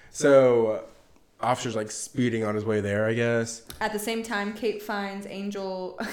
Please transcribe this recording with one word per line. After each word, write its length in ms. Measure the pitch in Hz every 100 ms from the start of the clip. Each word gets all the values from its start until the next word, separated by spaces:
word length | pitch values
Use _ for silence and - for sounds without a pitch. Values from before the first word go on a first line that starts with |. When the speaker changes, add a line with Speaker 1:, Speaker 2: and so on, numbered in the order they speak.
| -
Speaker 1:
So, 560 | - 143 135 127 120 110
uh, 120 | 107 - - _ _ _ -
officer's, 360 | 113 123 117 110
like, 160 | 110
speeding 520 | - - 127 120 113
on 120 | 107 107
his 100 | 107
way 160 | 107
there, 240 | 101 101 110
I 80 |
guess. 480 | 117 117 117 113 - - -
Speaker 2:
At 140 | 214
the 60 | 208
same 240 | 233 226
time, 300 | 226 208 202
Kate 280 | 214 220 208
finds 460 | - 208 196 196 202
Angel, 720 | 196 202 196 190 185 185 - 208